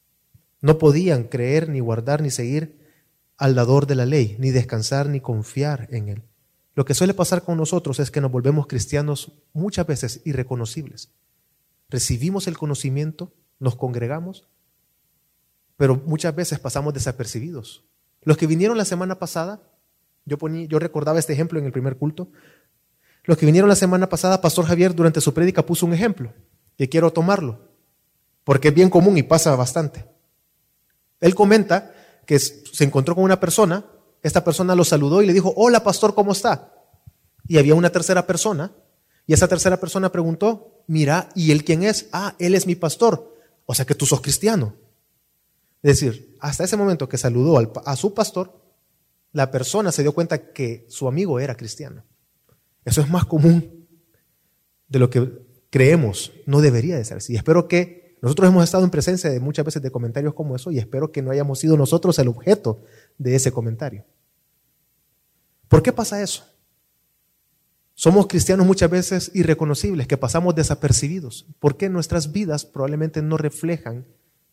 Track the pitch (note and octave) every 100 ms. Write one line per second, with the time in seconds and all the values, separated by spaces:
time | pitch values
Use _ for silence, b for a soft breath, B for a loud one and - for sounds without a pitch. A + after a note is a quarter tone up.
0 | _ _ _ _ _ _ C#3+ D#3 D#3 C#3+
1 | F#3 C#3 A2+ C3 B2 D3+ D#3+ C#3 A#2 A2+
2 | A2+ D3+ D3 B2+ A#2+ D3 D#3+ b b b
3 | b _ _ _ C#3 B2+ A#2+ C#3 C#3 C3
4 | B2 D3+ A2 G#2+ C3 B2+ B2 A2+ G#2+ C#3
5 | C#3+ C#3 C3 A2 G#2+ C3+ D3 C#3 A2 A#2+
6 | G#2 G2+ - _ _ _ _ - C3+ C#3
7 | F#3 F#3+ E3+ F3+ F3 E3 D#3 F3 D#3 C3
8 | C#3 D3+ C3+ B2 B2 D3+ C#3 B2+ - C#3+
9 | D3 C#3+ - _ _ D3+ G3 - E3 C3
10 | A#2+ - D#3+ C3 B2+ B2 A2+ - C#3 A#2+
11 | - _ _ _ _ _ _ _ _ B2+
12 | - B2 D#3 G3 F#3 D#3+ D3+ C#3 C#3 C3+
13 | D3+ D#3 F3 _ _ _ C3 A#2 B2+ A#2+
14 | A#2+ D3+ F3 G3 _ _ _ _ _ _
15 | _ _ _ _ _ _ _ _ C#3 C3
16 | D3 D#3 F3 D3+ F3 D3 C3 C#3 D3 C#3
17 | C#3 B2 A2+ A2 D#3+ D#3 G#2+ - _ _
18 | _ _ - D3+ D#3 E3 G3+ A3+ G3+ F3
19 | F#3 F#3 E3 E3+ E3+ G#3 _ _ _ _
20 | _ _ - D3 D#3 D#3+ D#3+ D#3 E3 D#3
21 | D3 D#3+ D#3 C#3+ E3 E3 C#3 B2+ C3 B2+
22 | D3 D#3 F3+ b b b b _ _ _
23 | _ _ - D#3+ D3+ E3 G3+ G3 F#3+ F#3
24 | F#3 E3 F#3 F#3+ E3+ E3+ E3 E3+ F#3 E3+
25 | E3 D#3 D3 D3+ F3 F#3 D#3 E3+ E3+ E3+
26 | A3+ - A#2 - _ _ _ _ C3+ E3
27 | E3 E3 E3+ G3 C#3+ A2 - _ _ _
28 | _ _ _ _ - C3+ D3+ D3 F#3 F3+
29 | F#3+ F3+ - D#3+ D#3+ C3 B2 E3+ D3+ -
30 | - _ _ _ _ _ _ _ _ _
31 | _ _ E3+ F#3+ G3+ A3 G3 F3 - B
32 | B B - C#3+ - - - - C#3+ C#3
33 | C3+ F3 F#3+ F#3 E3+ F#3+ G3 F#3 - _
34 | _ _ D#3 F#3 F3 D#3+ F#3 F3+ E3+ D3+
35 | C#3+ F3+ G#3 F3+ F3+ E3+ A#3 A#3 A3 F#3
36 | G#3+ G#3 G3+ G3 A#3+ D3+ - _ _ _
37 | - _ _ _ - D#3+ C#3 D#3 F3 F3
38 | E3 F#3 F3 F3 A3 E3+ F3+ - _ _
39 | _ _ - D#3 F3+ F3+ F#3 F3+ F3 G3
40 | F#3 F3+ E3 E3 G#3 A3 - _ - D#3
41 | C#3+ E3 - F#3+ D#3 D3+ D3 D#3+ G3+ G#3+
42 | - E3+ G3 - F3+ F#3 F#3 F3 E3 -
43 | A#3 E3 b b b b - B2 C3 -
44 | C#3+ C#3+ C#3 - G#3 A3 G#2+ - _ _
45 | _ _ _ _ _ _ _ _ D3 C3+
46 | C3+ A2+ - _ D3 C3+ F#3 G#3 G3+ E3+
47 | C3+ A#2+ C3 A#2+ C#3 D3 A2+ - - C3
48 | G#3+ G#3 G#3 F3+ F#3 _ _ _ _ _
49 | _ _ _ D3 C3 C3 C3 G3+ G3+ D#3
50 | D3 D3 E3 D#3 - - B2 A#2 - -
51 | C3 C#3+ G3 B2+ C3+ A#2 A2+ - C#3 -
52 | - _ _ _ _ _ _ _ - D3+
53 | C#3+ F3 - D#3+ E3 E3+ E3 - _ _
54 | _ _ _ _ _ _ _ _ _ C3
55 | B2 B2+ C3 - - _ _ C#3 C3 E3+
56 | A#2 F#2+ - - - C#3+ D3 A#2+ C#3+ D#3+
57 | A2 - - A#2 D#3 E3+ E3+ F3 F3 -
58 | _ _ B2 D3+ F#3 F#3 E3+ F#3 F3+ D#3
59 | F3+ F#3 E3 B2+ C3+ D3+ D3+ D3+ C3 B2+
60 | A#2 A2+ D3 D3 D3+ B2+ F3+ C#3 A2 C3+
61 | D#3 D3+ C3 C3+ C#3+ C3+ D#3 D#3 C3+ E3+
62 | F3+ D#3+ B2+ A#2 - G#3 A#2+ G#2+ b b
63 | b _ B2+ C3 B2+ B2 A2+ A2+ D3 G2+
64 | - _ _ _ _ _ _ _ _ _
65 | _ _ _ _ _ _ _ D#3+ G3 A#3+
66 | G#3+ G3+ G3+ - - _ _ _ _ _
67 | _ _ _ _ _ _ _ _ _ -
68 | E3 G3 G3 F3 - F#3+ F#3 F#3+ E3+ F3+
69 | F3+ F#3 - F#3+ E3+ D#3 D3+ C#3+ G#3 F3
70 | B2+ C#3+ C3 E3 F3+ D#3+ D3+ C#3+ D3 A#2+
71 | C#3+ F#3 C3+ - - - D3 C#3 G3 F3+
72 | D#3 E3+ D3+ F3+ G3 D3 - - C3+ D3+
73 | D#3+ D#3 D3+ D#3 D3+ - E3 E3 A#2+ A#2+
74 | B2+ _ _ _ _